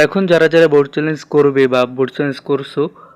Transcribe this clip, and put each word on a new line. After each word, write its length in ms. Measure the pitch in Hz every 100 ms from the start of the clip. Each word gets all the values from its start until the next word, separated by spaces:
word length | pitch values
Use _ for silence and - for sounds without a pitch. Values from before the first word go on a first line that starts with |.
এখন 180 | 151 196 185
যারা 200 | 165 156
যারা 200 | 165 160
বোর্ড 140 | 147 139
চ্যালেঞ্জ 300 | 151 156 151 -
করবে 300 | 147 143 135 131
বা 140 | 127 127 127
বোর্ড 140 | 127
চ্যালেঞ্জ 260 | - 143 131 -
করছো, 340 | 139 139 - 151 - -